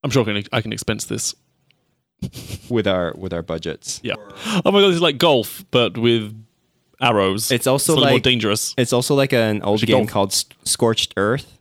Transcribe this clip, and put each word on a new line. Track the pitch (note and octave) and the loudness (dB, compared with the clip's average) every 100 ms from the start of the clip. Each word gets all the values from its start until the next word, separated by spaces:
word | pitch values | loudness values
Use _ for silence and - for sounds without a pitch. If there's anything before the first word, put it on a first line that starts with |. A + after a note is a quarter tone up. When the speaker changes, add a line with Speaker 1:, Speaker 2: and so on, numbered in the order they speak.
Speaker 1:
I'm | C#3+ | 2
sure | B2 | 2
I | G#2+ | 2
can, | G2+ G2+ | -2 -2
I | B2+ | -4
can | A2 | -4
expense | A2 - A2 - | -8 -4 -6 -4
this. | A2 - - _ _ _ _ _ _ _ _ - - - G#2 - | -6 -6 -10 _ _ _ _ _ _ _ _ -12 -12 -14 -14 -4
Speaker 2:
With | A#2 G2+ | -2 0
our, | F#2 E2+ - | 0 -2 -6
with | F#2 | -8
our | E2+ | -8
budgets. | D#2+ E2 D#2+ D2 - - | -6 -6 -6 -10 -12 -10
Speaker 1:
Yeah. | A2+ - - - A3 G#3 | -8 -8 -10 -14 -4 -2
Oh | - | 2
my | G3+ | 4
God, | G3 | 4
this | E3+ | 4
is | |
like | E3+ C3+ | 0 4
golf, | E3+ C3+ G#2 - - | 4 4 0 -10 0
but | B2+ A2+ A2+ | 2 2 2
with | A#2 A#2 G#2+ A2 A2 _ _ _ _ _ | 2 2 -2 -12 -20 _ _ _ _ _
arrows. | B2+ G#2+ F#2+ G2 - | 0 2 2 0 -2
Speaker 2:
It's | B2 - | 0 2
also | C#3 | 0
Speaker 1:
It's | - | 2
a | |
little | D#3 C#3 | 2 4
more | C3+ | 4
Speaker 2:
like | |
Speaker 1:
dangerous. | C3 B2 G#2+ G#2+ - - | 2 2 0 0 -2 -2
Speaker 2:
it's | A#2+ | 0
also | B2 A#2+ | 0 2
like | C#3 C3+ | 0 2
an | B2 A2 G#2+ | 2 2 0
old | G2+ G#2 | 0 0
Speaker 1:
Actually, | A2+ | 2
Speaker 2:
game | G#2+ G#2 | 0 0
Speaker 1:
golf. | |
Speaker 2:
called | G#2 G2 | 0 0
S-, | - - - | -2 -6 -10
Scorched | - - A#2 A2 - - | -6 0 0 0 -2 -2
Earth | G2+ C3 - _ | 0 -2 -6 _